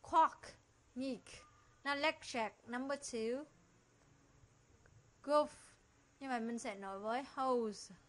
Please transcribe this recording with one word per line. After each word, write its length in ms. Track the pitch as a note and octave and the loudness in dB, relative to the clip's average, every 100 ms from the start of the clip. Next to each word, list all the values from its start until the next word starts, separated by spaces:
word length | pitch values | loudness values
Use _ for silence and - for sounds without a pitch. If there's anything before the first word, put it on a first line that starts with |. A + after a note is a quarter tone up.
Quack, 360 | - E4 D#4 - - - - _ - | 4 6 6 4 -18 -18 -20 _ -14
ngick. 340 | B3 C4+ A#3+ - - - - - - | -6 -4 -4 -10 -20 -20 -20 -20 -8
Now 160 | C#4 C#4+ | -2 2
let's 200 | D4+ D#4 | 2 0
check 480 | - B3 G#3+ - - | -6 -2 -2 -4 -8
number 300 | B3 C4+ C#4 | -6 -2 -4
two. 440 | - A#3 A3 B3+ D4+ - - - _ - - - - - - - _ - - - - - | -4 -2 -2 -2 -6 -16 -20 -20 _ -20 -20 -20 -20 -20 -20 -20 _ -20 -20 -20 -20 -14
Goof. 220 | - D4 D4 - - - - - - _ | 4 6 6 -2 -20 -20 -20 -20 -20 _
Như 80 | C4+ | -4
vậy 120 | B3 | -2
mình 180 | A3+ A#3 | -2 -4
sẽ 160 | B3 | -6
nói 240 | G3 G3 G3 | -6 -8 -6
với 260 | G#3+ A#3+ C#4 | -2 -4 -4
hose. 600 | - C4 B3 A3 G3+ - F#3 | -2 2 2 0 -6 -14 -18